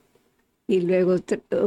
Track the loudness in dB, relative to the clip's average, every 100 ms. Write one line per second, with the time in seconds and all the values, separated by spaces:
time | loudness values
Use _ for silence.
0 | _ _ _ _ _ _ -2 -2 2 2
1 | 2 0 -2 -6 -4 -2